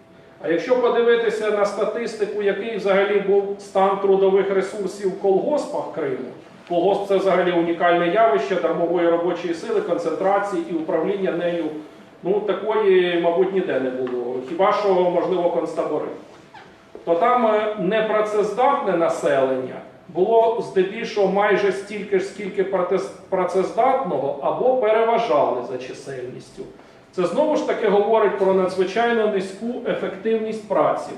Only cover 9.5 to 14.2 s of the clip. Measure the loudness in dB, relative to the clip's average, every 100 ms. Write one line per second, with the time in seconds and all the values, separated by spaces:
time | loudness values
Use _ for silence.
9.5 | -6 -4 -2 -2 -2 -2 0 2 2 0
10.5 | -4 -4 -4 -2 -2 0 -2 -2 -2 -2
11.5 | -2 -4 -8 -14 -20 -20 -6 -2 0 0
12.5 | -2 -2 2 4 4 4 2 2 2 2
13.5 | 0 0 -2 -2 -4 -4 -4